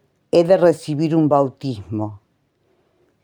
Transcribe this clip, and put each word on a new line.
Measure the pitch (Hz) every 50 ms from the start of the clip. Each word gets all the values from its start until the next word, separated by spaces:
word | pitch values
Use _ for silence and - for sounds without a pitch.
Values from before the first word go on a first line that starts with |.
| _ _ _ _ _ -
he | - 170 170
de | 170 190
recibir | 170 170 175 156 - - - 151 139 165 151 160
un | 165 156 143
bautismo, | 147 143 143 127 - _ - 135 120 101 95 82 110 107 107 104 104 101 _ _ _ _ _ _ _ _ _ _ _ _ _ _ _ _ _ _ _ _